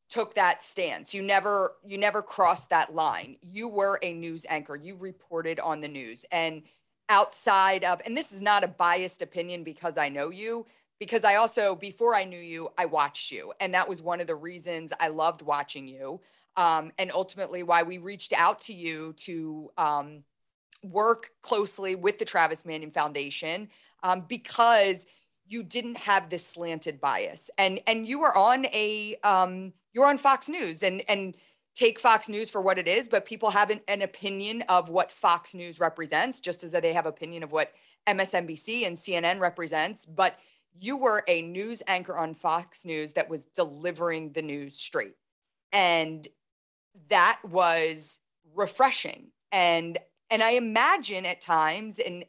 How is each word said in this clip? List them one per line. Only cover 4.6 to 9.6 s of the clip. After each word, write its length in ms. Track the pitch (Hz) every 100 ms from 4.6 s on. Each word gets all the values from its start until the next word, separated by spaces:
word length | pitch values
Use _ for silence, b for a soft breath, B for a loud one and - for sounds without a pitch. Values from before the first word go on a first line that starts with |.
| 147 147
You 200 | 156 190
reported 640 | 185 185 - 165 165 165
on 220 | 170 151
the 60 | 151
news. 380 | 143 120 120 -
And 320 | 170 165 160 - b _ _ -
outside 760 | 202 208 - - 196 190 190
of, 180 | 180 175
and 140 | - 240
this 140 | 320
is 100 | 196
not 220 | 202 202
a 40 | 185
biased 540 | 180 175 180 185 -
opinion 420 | 170 180 175 175